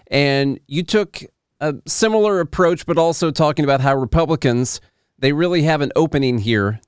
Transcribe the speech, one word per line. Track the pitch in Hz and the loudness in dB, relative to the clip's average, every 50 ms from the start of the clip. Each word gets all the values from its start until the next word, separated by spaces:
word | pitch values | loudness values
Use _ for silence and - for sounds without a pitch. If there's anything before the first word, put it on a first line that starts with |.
| _ | _
And | - - 139 143 139 139 139 139 139 131 - _ | -2 0 0 2 2 2 0 0 -2 -4 -6 _
you | - 143 165 175 | -8 -6 -6 -4
took | - - 214 202 - - - - - _ _ _ _ _ - | 0 0 0 -2 -2 -8 -18 -18 -20 _ _ _ _ _ -6
a | 147 156 143 - - | -6 -6 -6 -6 -8
similar | 160 - - 226 220 220 220 208 214 202 180 | -8 -2 0 0 2 2 2 2 2 2 0
approach, | 170 151 - - 185 165 180 160 - | -2 -2 0 2 2 2 2 0 -4
but | - 170 | -2 0
also | 170 165 170 165 - 175 160 | 0 2 0 0 0 -2 -2
talking | 143 - 156 151 143 - 147 | 0 0 0 0 0 0 0
about | 139 139 131 | 0 2 2
how | 131 139 139 | 2 2 0
Republicans, | 135 131 110 - 165 165 135 160 - - 131 120 120 127 120 - - - _ _ _ _ _ _ | 0 -2 0 0 0 2 0 0 0 0 0 2 0 -2 -4 -6 -10 -14 _ _ _ _ _ _
they | - 135 135 | -2 0 0
really | 143 151 170 180 180 170 147 | 0 2 0 0 2 2 2
have | 160 160 147 | 2 2 0
an | 143 131 - | 0 0 0
opening | 139 165 151 - 143 135 131 123 113 | 0 0 0 0 0 0 0 0 0
here | 101 117 113 107 98 101 110 110 _ | 0 0 2 2 2 0 -2 -4 _